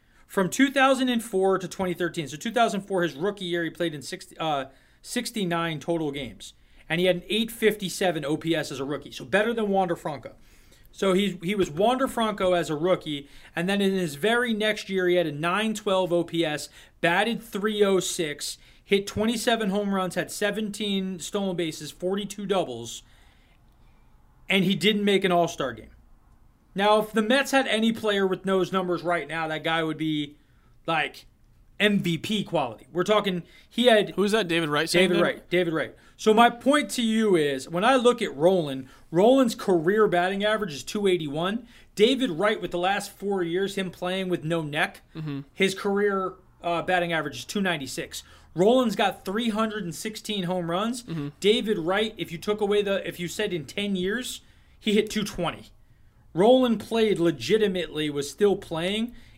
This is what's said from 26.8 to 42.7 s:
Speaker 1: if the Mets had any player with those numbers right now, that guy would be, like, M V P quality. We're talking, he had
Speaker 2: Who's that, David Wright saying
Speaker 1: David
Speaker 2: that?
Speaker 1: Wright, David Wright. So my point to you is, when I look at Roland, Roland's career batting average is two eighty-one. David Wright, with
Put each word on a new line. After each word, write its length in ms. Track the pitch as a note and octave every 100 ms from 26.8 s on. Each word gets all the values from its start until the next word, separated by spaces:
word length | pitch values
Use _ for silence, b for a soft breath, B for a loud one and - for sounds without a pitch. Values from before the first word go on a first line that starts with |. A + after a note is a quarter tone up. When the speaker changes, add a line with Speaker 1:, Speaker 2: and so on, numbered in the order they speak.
| G#3 G#3+
Speaker 1:
if 120 | G#3+
the 100 | A3
Mets 280 | G#3+ C4+ C4+
had 140 | C4+ -
any 240 | G#3+ A3+
player 340 | A3 G#3+ G3+ F#3+
with 180 | F#3
those 280 | F#3 F#3+ F3+
numbers 300 | F#3+ F3+ E3+
right 240 | D#3 E3+ C#3+
now, 220 | D#3+ D#3+
that 160 | D#3
guy 180 | D#3+ E3
would 140 | D#3+ D3
be, 400 | D#3 D3+ C#3+ b b b b _ -
like, 400 | D#3+ C#3 - - _ _ _ _ -
M 200 | G#3 G3+
V 160 | E3+ E3
P 240 | - G#3+
quality. 420 | G3 E3 B2+ G#2+ -
We're 120 | E3+
talking, 380 | F3+ G#3+ G3+ F3+ b b b
he 180 | - B3
had 240 | A3 F#3
Speaker 2:
Who's 220 | D#3+ G3+
that, 160 | A3 F3+
David 200 | E3 D#3+
Wright 200 | D3 D#3+
saying 200 | F3 F#3+
Speaker 1:
David 80 | G3
Speaker 2:
that? 60 |
Speaker 1:
Wright, 260 | D#3+ B2 -
David 240 | F3 E3+
Wright. 200 | D#3 A#2 - b -
So 160 | A3
my 160 | G#3+ A#3
point 420 | A#3 B3 D4 D4
to 100 | -
you 340 | A3+ A3 G#3+ F3+
is, 320 | D3 C3+ -
when 160 | E3
I 120 | A3 C4+
look 260 | A#3+ A#3+
at 120 | F3+
Roland, 540 | C3+ E3 F#3+ D3+ C3 B2+ B -
Roland's 440 | D#3+ G#3+ C4+ A#3+
career 520 | - - F3 D#3 G#3 G#3
batting 340 | F3 F3+ G3
average 280 | G#3 G#3+ G#3
is 100 | C#3
two 240 | - G#3+ G3+
eighty-one. 600 | F3+ D3+ C#3+ F3 A3+ B B B
David 360 | - A3 C4 B3+
Wright, 300 | D#3 G3+ G#3+
with 100 | F3+